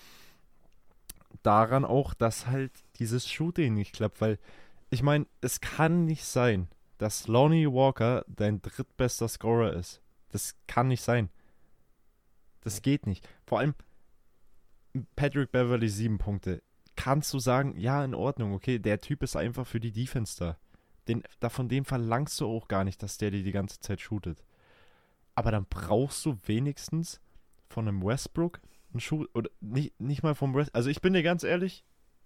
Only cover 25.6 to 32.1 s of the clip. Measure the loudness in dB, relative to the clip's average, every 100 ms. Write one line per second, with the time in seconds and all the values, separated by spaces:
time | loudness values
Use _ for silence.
25.6 | -2 -8 0 2 2 -2 -4 -4 -2 0
26.6 | 0 -4 -4 -4 -4 -10 -20 -20 _ _
27.6 | _ -4 -2 0 0 -2 -4 -2 -2 -4
28.6 | -20 -20 -10 -8 -4 -4 -2 -4 -4 -8
29.6 | -4 -2 -4 -6 -4 0 0 0 0 0
30.6 | 0 0 0 2 4 4 4 2 0 0
31.6 | 0 -6 _ _ _